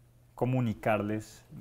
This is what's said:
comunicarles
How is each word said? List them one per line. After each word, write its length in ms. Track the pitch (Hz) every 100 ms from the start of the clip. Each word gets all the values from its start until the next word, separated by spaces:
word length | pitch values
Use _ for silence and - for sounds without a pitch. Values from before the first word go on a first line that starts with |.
| - - - - 123
comunicarles 960 | 127 120 101 - 107 104 107 107 - - 143